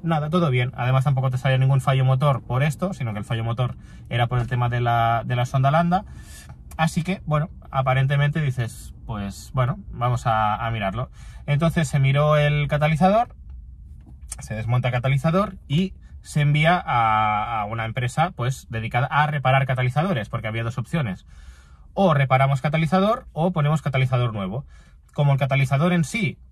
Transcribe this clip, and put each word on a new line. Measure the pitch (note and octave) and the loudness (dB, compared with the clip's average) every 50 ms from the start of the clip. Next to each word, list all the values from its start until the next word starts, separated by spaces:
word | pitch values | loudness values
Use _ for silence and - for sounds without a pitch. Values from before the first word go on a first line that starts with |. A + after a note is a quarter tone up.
nada, | - E3 E3+ D3+ D3 D3+ | -2 -2 -2 0 0 0
todo | E3 F3+ E3+ D3+ | 0 2 2 2
bien. | B2+ B2 B2 B2 A#2 | 2 0 0 -2 -4
Además | - B2 B2+ C3 C3+ C3 | -2 0 2 2 2 2
tampoco | D3 C3+ C3 C3 C3 | 2 2 2 0 0
te | B2+ | -2
salía | B2+ - C3+ C3 C3 | 0 0 2 2 4
ningún | C3 C3 C#3 C3+ | 4 4 2 2
fallo | - C#3+ C3+ C3+ C3 | 2 2 2 4 4
motor | C3 C3 C3 D3+ D3 C3+ A2 G#2+ | 4 2 4 2 2 0 0 -2
por | - A#2+ C3 C#3+ | -2 -2 0 0
esto, | D#3 C#3+ - F3+ F#3+ F#3+ | 0 0 -2 -4 -4 -4
sino | C3 B2+ A#2 G2+ | -4 -6 -6 -6
que | G#2 | -6
el | G2+ | -6
fallo | - A#2+ A2+ A2+ | -4 -4 -4 -2
motor | A#2 A2+ A2+ B2 - - - - - - - - - | -2 -2 -2 -2 -4 -4 -10 -16 -20 -20 -18 -10 -6
era | A#2 A#2 A#2+ | -2 -2 0
por | A#2 B2+ B2 | 0 0 -2
el | A#2 | -2
tema | - B2+ A#2+ B2 | 0 0 0 0
de | A#2+ A#2+ A#2+ | 0 0 0
la, | A#2+ A#2+ A#2 A#2 A2+ A#2 A#2 A2+ A2 | 0 2 2 2 2 2 2 0 -2
de | B2 B2 | -2 -2
la | B2 B2 | -2 -2
sonda | B2+ - C3+ C3 C#3 | 0 0 2 2 4
lambda. | D3 E3 F3 E3+ F3 G3 - - - - - - - - - - - - - - - | 4 2 2 2 2 0 -2 -4 -12 -18 -18 -18 -18 -18 -18 -20 -20 -20 -20 -10 -4
Así | - D#3+ E3+ - F3 D#3+ | -2 -2 0 0 -2 -2
que, | F3+ F#3+ - - | -2 -4 -4 -2
bueno, | - D3+ D3+ D3+ - - - - - | -2 0 0 0 -2 -6 -14 -14 -6
aparentemente | - C3+ C3 C3 C3 C3+ C3+ C3+ C#3+ C#3 C#3+ D3 D3 E3 | -4 -2 0 2 2 2 2 2 2 2 2 2 2 0
dices, | D3+ C3+ B2 - A#2 G#2 - - - - - - - | -2 -2 -2 -2 -4 -6 -8 -12 -14 -16 -16 -14 -12
"Pues, | - A2+ G#2 G2+ G2+ F#2 - - - - | -10 -8 -6 -6 -8 -8 -12 -14 -4 -2
bueno, | C3 B2 A#2+ - - - - | 0 0 0 -2 -4 -8 -12
vamos | - A#2+ A#2+ B2 B2 A#2+ - | -6 -2 -2 0 0 0 0
a, | A#2+ A2 A2 A2 G#2 G#2+ A2 A#2 | 0 2 2 2 2 0 -2 -2
a | A2+ | -4
mirarlo". | A2+ A2 G#2 G2 F#2 A#2 - - - - - - - - - | -4 -2 -4 -4 -4 -4 -6 -8 -10 -16 -18 -18 -18 -8 -4
Entonces | - D3 C#3+ E3 E3 - E3+ D#3+ | -2 0 2 2 2 2 2 0
se | - - C#3+ | 0 2 2
miró | C3+ C3+ C3+ C#3+ D3+ D3+ D3+ | 2 4 4 4 4 4 4
el | D3+ D3 D3 D3 D3 D3 | 4 4 4 2 0 0
catalizador, | C3+ D3+ D3 D3+ D3+ D#3+ C3+ F#3 F#3 G3+ A3+ - - - - - - - - - - - - - - - - - - - - - - - - | 0 0 2 2 2 4 4 4 4 4 4 2 0 -4 -14 -18 -16 -16 -16 -16 -18 -18 -20 -20 -20 -20 -20 -20 -20 -20 -20 -18 -16 -14 -12
se | - - A2+ | -10 -8 -8
desmonta | G#2+ G#2+ A2+ B2 B2 A#2+ | -6 -2 0 0 0 0
el | B2 A#2+ | 0 -2
catalizador | B2 A#2+ C3 C#3 C3+ - E3 E3 F#3+ G#3 G#3+ - - - | 0 0 0 2 2 2 2 2 2 2 0 -4 -10 -6
y | - C#3 E3 F#3+ F#3 - - - - - - | -2 0 0 0 0 -4 -10 -20 -20 -20 -18
se | - - - D3+ | -12 -4 0 0
envía | D3 D3 D3 D3+ D#3 D#3+ F3+ F3+ - | 2 2 4 4 4 4 4 2 2
a, | E3+ C#3 A#2+ A2+ A2 G#2+ G#2+ G#2+ G#2+ G#2+ G#2 G#2+ A#2 A#2 A2 | 0 0 2 4 4 4 2 2 2 0 0 -2 -2 -4 -4
a | G#2 | -4
una | G#2 A2+ A2+ A2+ | -4 -4 -6 -6
empresa, | A2+ A2 - B2 B2 - - D#3+ F#3 | -6 -4 -4 -4 -2 0 0 -2 -2
pues, | F#3+ - A#2+ B2+ C3 - - - | -2 -4 -4 -4 -4 -6 -8 -10
dedicada | A2+ A2 A2+ A#2 - B2 C3+ | -8 -6 -4 -2 -2 -2 0
a | C#3 D#3 C#3+ D3+ | 0 2 2 2
reparar | D3 D3+ C#3+ C3+ C3 C3 C3+ C3+ | 2 0 0 2 2 4 4 2
catalizadores, | C3 C3 B2 B2+ B2+ B2 D3 E3 G3 F3+ A#2 G2+ - | 0 0 0 -2 0 0 0 0 0 -2 -2 -4 -6
porque | - A2+ G#2+ | -6 -6 -6
había | A2 A2 A#2 A2+ | -4 -4 -4 -4
dos | A#2 A#2 - | -4 -4 -6
opciones. | A2 - - B2+ A#2+ G#2 F#2 - - - - - - - - - - - - - - - - | -6 -4 -2 -2 -2 -2 -6 -8 -12 -18 -20 -20 -20 -20 -20 -20 -20 -20 -20 -20 -20 -6 0
O | - G3 F3+ D3+ | 2 4 4 4
reparamos | C3+ C#3 B2+ C3 C3 C#3 C#3 C#3 C3 | 4 4 4 4 4 4 4 2 0
catalizador | - D3+ D3 D#3+ E3 D3 F#3 F#3 G3 G#3 - - - - - | 0 0 0 0 0 2 2 2 4 2 0 -2 -4 -8 -4
o | D3+ D#3+ F#3+ | -2 -2 0
ponemos | F3+ D#3+ C#3+ D3 D#3 D3+ - | 0 2 2 2 2 0 0
catalizador | D3 C3 C3 C3 B2+ B2+ A#2+ A#2+ A#2+ G#2+ | -2 0 0 0 2 2 0 0 0 -2
nuevo. | G#2 F#2+ F#2 G#2 C3 - - - - - - - - - - - | -4 -6 -6 -6 -8 -10 -12 -16 -20 -20 -20 -20 -20 -20 -8 -2
Como | - D3 C#3+ C#3 | 0 2 2 2
el | |
catalizador | C3+ D3 C3 C3+ C3+ C#3 B2+ C#3+ C3+ D#3+ F3+ F3 | 2 2 2 2 2 2 2 2 2 2 2 2
en | F3 D#3+ | 2 0
sí | - - A3+ G3+ C3 G2 - - - | 0 -2 -2 -2 -4 -4 -8 -14 -20